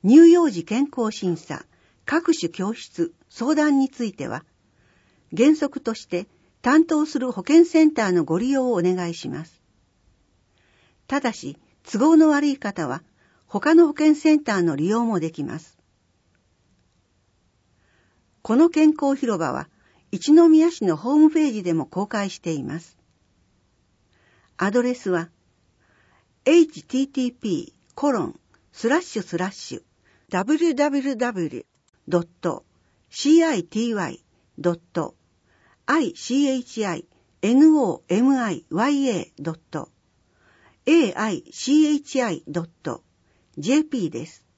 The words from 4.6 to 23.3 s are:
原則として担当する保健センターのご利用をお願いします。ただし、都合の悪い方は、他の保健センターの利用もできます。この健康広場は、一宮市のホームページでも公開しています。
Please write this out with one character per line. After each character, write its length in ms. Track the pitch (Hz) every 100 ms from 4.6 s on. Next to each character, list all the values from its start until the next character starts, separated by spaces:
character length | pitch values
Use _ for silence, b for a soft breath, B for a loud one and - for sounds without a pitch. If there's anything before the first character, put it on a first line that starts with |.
| _ _ _ _ _ _ _ 165
原 200 | 269 311
則 260 | 285 285
と 120 | -
し 120 | 226 -
て 220 | 175 202 _ _ _
担 240 | 247 302 320
当 200 | 311 302
す 140 | 294
る 120 | 254
保 120 | 214
健 220 | 180 311 339
セ 200 | 320 311
ン 80 |
タ 140 | 302 208
ー 40 |
の 120 | 175
ご 160 | 151 165
利 100 | 247
用 220 | 277 254
を 20 |
お 80 | 226
願 280 | 175 185 175
い 40 |
し 160 | 165 -
ま 160 | 143 165
す。 160 | _ _ _ _ _ _ _ _ _ _ _ _ _ _ _ _
た 120 | 277
だ 140 | 262
し、 240 | - 139 147 _ _
都 160 | - 208
合 160 | 285 320
の 140 | 311
悪 180 | 285 294
い 100 | 269
方 300 | 208 196 151
は、 160 | 131 _ _ _ _ _
他 280 | 202 294
の 140 | 320 330
保 60 |
健 220 | 294 302 302
セ 200 | 311 302
ン 80 |
タ 140 | 302 202
ー 40 |
の 140 | 170 143
利 120 | 160
用 180 | 220 233
も 140 | 196
で 120 | 160
き 120 | 160
ま 160 | 143 160
す。 180 | - _ _ _ _ _ _ _ _ _ _ _ _ _ _ _ _ _ _ _ _ _ _ _ _ _ _ _
こ 140 | - 233
の 140 | 330
健 240 | 330 311 302
康 160 | 277 269
広 220 | 240 196
場 140 | 156
は、 180 | 127 147 _ _ _ _
一 200 | 196 -
宮 400 | 302 339 311 330
市 140 | 349 381
の 100 | 151
ホ 200 | 220 294
ー 20 |
ム 120 | 311
ペ 180 | 311 302
ー 20 |
ジ 120 | 214
で 100 | 180
も 120 | 165 143
公 220 | 180 202
開 220 | 214 196
し 100 | -
て 140 | -
い 100 | 156
ま 160 | 123 151
す。 180 | 165 _ _ _ _